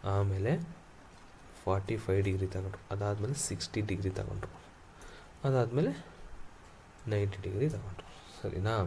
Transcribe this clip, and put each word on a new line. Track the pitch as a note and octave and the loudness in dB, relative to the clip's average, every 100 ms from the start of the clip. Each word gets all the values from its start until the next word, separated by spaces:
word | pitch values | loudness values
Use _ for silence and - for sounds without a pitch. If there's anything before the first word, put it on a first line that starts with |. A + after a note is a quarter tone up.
| G2 | 4
ಆಮೇಲೆ | G2 G2+ F#2+ G#2+ E3 E3+ - - - - - - - - - | 4 4 4 4 2 0 -10 -18 -20 -20 -20 -20 -20 -18 -6
ಫಾರ್ಟಿ | - F#2+ G2 A2 | 2 2 2 0
ಫೈವ್ | - F#2+ G2 | 4 6 6
ಡಿಗ್ರಿ | F#2+ F#2 | 4 2
ತಗೊಂಡ್ರು, | F#2+ F#2+ F#2+ - | 0 -4 -6 -6
ಅದಾದ್ಮೇಲೆ | G2 G#2 G#2 G#2+ C#3+ - | 0 0 2 0 0 -2
ಸಿಕ್ಸ್ಟಿ | F#2 - A2 | -2 -2 0
ಡಿಗ್ರಿ | G#2 - F#2 - | 0 0 0 0
ತಗೊಂಡ್ರು, | G2 G2 - - - - - - - - - - C#3 | -4 -4 -6 -10 -18 -20 -20 -18 -16 -16 -18 -2 2
ಅದಾದ್ಮೇಲೆ | C3 A#2 B2+ A3 C#4 - - - - - - - - - - A#2 | 4 4 4 2 0 -10 -14 -12 -10 -10 -12 -20 -20 -20 -10 0
ನೈಂಟಿ | G#2 G2+ - | 2 2 0
ಡಿಗ್ರಿ | - G2 D3+ | -4 2 2
ತಗೊಂಡ್ರು. | - - - - - - - | 0 -6 -10 -12 -16 -16 -6
ಸರಿನಾ? | G2+ F2+ G2+ A2+ | -4 0 2 4